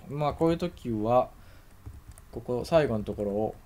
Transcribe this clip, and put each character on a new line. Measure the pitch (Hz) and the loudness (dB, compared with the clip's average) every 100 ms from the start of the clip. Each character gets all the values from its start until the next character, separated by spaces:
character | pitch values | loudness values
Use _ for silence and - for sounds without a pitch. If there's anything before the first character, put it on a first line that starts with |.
| - | -10
ま | 143 147 | -4 -4
あ、 | |
こ | - 165 | 2 2
う | |
い | 170 | 2
う | |
時 | 175 - 127 | -2 -6 -6
は、 | 110 107 123 - - - - - - - - - - - | -2 2 4 2 -2 -20 -20 -20 -20 -18 -18 -18 -20 -16
こ | 120 | -10
こ、 | 117 123 - | -4 -4 2
最 | 165 139 | 4 4
後 | 110 | 2
の | |
と | 101 | -2
こ | 101 | -4
ろ | 104 | -2
を | 101 107 - | 0 -2 -4